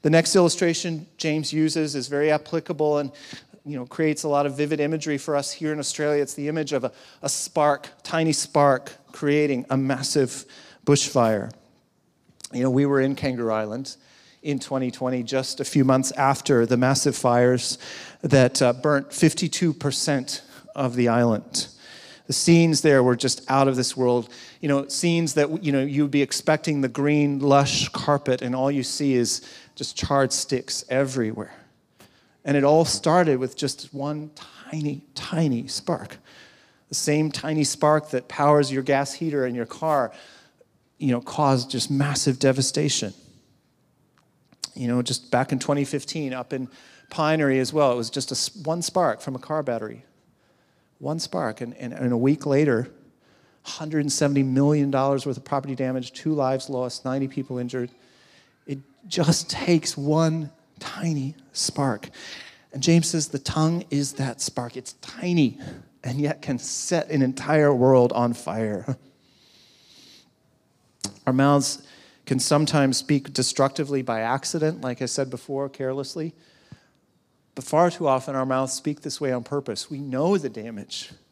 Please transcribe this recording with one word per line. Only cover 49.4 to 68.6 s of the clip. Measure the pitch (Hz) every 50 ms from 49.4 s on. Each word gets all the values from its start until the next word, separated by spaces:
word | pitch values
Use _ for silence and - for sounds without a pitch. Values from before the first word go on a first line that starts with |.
| - - 156 156 151
battery. | 135 120 113 107 107 117 117 127 _ _ _ _ _ _ _ _ _ _ _ _ _ _ _ _ _ _ _
One | - 139 156 165
spark, | - - - 185 156 113 107 -
and, | 127 117 123
and, | - - 120 120
and | - 131 123 123
a |
week | 117 120 135 147 - -
later, | 151 139 139 151 147 123 110 123 - - _ _ _ _ _ _ _ _ _ _ _ _ _ _
hundred | - - - 160 151 151 156
and | 147 147
seventy | 135 - 151 143 143 139 135
million | 135 131 135 139 143 151 151 143 139
dollars | 135 135 135 139 139 135 -
worth | 147 127
of | 139 -
property | - - 139 131 139 135
damage, | 120 135 127 131 131 123 120 _
two | - - 160 156
lives | 147 135 131 131 131 131 -
lost, | 139 127 127 123 - - _
ninety | 131 127 135 135 135
people | 135 - 131 - 127 123
injured. | 123 123 127 127 120 123 _ _ _ _ _ _ _ _ _ _ _ _ _ _ _
It | - 139 135 135 _ _ _ _
just | 202 - - 170 143 165 - - -
takes | - - - - 175 160 156 - -
one | - 139 143 151 160 165 160 160 165 156 143 _ _ _ _ _ -
tiny | - - - - - 170 156 147 131 135 156 - - _ _
spark. | - - - - - 143 135 110 - - - - - - - - - - - - _ _ _ -
And | 139 127
James | - 170 170 160 -
says | - 170 147 -
the | - 135
tongue | - - - 160 156 160 165 170 - -
is | - 143 143 131 -
that | - 135 135 117 -
spark. | - - - - 123 120 -
It's | 127 123 - -
tiny | _ - - - - - 180 175 170 147 120 - - - - - - - _ _ _ -
and | 123 123 139
yet | 147 143 131 - -
can | - 135 123
set | - - - - - - 180 170 - -
an | 156 143 135
entire | 127 131 - - - 156 156 151 143 143
world | 123 123 131 135 127 123 123 -
on | 120 120 120 117
fire. | - - - 87 113